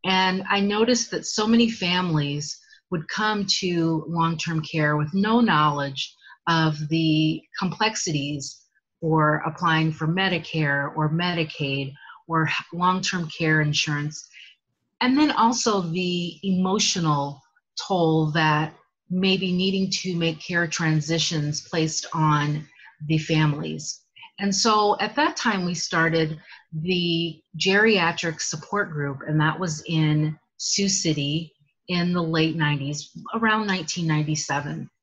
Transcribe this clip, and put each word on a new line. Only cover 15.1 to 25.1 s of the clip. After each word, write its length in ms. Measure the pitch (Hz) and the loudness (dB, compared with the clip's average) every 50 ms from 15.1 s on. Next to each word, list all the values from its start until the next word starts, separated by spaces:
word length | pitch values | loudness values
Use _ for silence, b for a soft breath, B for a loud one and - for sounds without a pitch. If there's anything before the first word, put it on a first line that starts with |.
| 262 | 4
then 140 | 285 302 294 | 4 4 2
also 500 | - 196 220 233 233 - - 233 208 196 | 4 2 2 2 2 2 0 0 0 0
the 580 | 175 165 160 185 180 180 180 175 175 170 - - - | 0 -2 -2 -2 0 0 0 -2 -4 -4 -8 -6 -2
emotional 1000 | 196 185 180 185 185 196 214 - - - 190 165 156 147 143 143 143 143 - _ _ _ _ _ _ _ - - | 0 2 2 2 2 2 2 0 0 0 0 2 2 2 0 0 -4 -6 -12 _ _ _ _ _ _ _ -14 -4
toll 440 | - 196 180 170 160 160 160 156 151 | -2 0 2 4 4 4 4 2 2
that 420 | 147 165 156 156 151 151 156 156 - _ _ _ _ _ _ _ | 2 2 4 4 2 2 0 -4 -8 _ _ _ _ _ _ _
maybe 420 | 180 185 190 190 190 190 190 185 | -2 0 2 2 2 2 0 0
needing 400 | 180 180 185 196 196 190 190 190 | 0 0 0 0 0 0 0 -2
to 240 | - - - 190 180 | -2 -4 -4 -4 -2
make 240 | 170 165 165 160 156 | 0 0 -2 -2 -4
care 280 | - - 180 175 170 | -8 -2 -2 0 0
transitions 960 | 160 - - 170 156 156 156 151 151 165 160 156 - 175 151 147 147 147 - | 0 -2 -2 0 2 2 2 0 0 -2 0 0 -2 -2 -2 -2 -2 -4 -6
placed 460 | - - - 165 160 156 156 - - - - | -8 -4 -2 -2 0 0 -2 -6 -8 -6 -2
on 540 | 160 156 156 156 151 147 147 147 151 151 B B B B B B B 151 | 0 2 2 4 2 2 0 -2 -4 -6 B B B B B B B -4
the 100 | 147 160 | -2 0
families. 840 | 156 156 - 160 156 156 151 143 147 165 156 156 151 156 - - - _ _ B B B B B - | 0 0 2 2 4 4 2 2 -2 -4 -8 -8 -8 -10 -12 -12 -14 _ _ B B B B B -4
And 140 | 202 202 196 | -2 -2 0
so 440 | - - 233 214 214 208 202 202 - | 2 2 4 4 4 4 2 2 0
at 160 | 202 214 | -2 -2